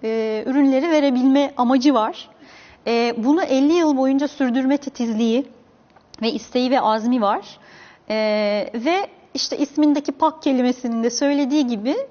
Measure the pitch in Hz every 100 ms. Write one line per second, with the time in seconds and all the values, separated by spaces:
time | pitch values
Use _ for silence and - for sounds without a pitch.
0 | 220 220 220 214 - 269 277 262 330 311
1 | 285 254 262 269 277 - 240 262 269 247
2 | 214 359 - - - - - - - 233
3 | 240 233 233 320 381 262 285 349 320 262
4 | 262 269 285 - 262 240 262 285 277 -
5 | 233 214 233 233 277 - _ _ _ _
6 | _ - 220 226 - 247 254 262 214 220
7 | 226 247 202 269 - - - - - -
8 | - 214 214 214 208 208 - 226 254 370
9 | - - _ 277 - - 285 - 302 294
10 | 294 277 320 311 302 262 247 247 240 226
11 | 233 262 285 285 269 294 254 220 220 415
12 | 554